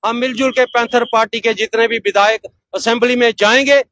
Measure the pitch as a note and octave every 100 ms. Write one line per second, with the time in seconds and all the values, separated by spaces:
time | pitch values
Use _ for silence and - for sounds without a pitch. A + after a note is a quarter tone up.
0 | G#3+ A#3 B3+ A#3 C4 B3+ B3+ A#3+ A#3 B3
1 | A#3 A3+ A3 A3+ A#3 G#3 G#3+ A3+ A3+ A3+
2 | G3+ G3+ G3+ A3 - _ _ G3 A3+ A#3
3 | A#3+ B3 A#3+ A3 G#3 B3 C#4 C#4+ B3+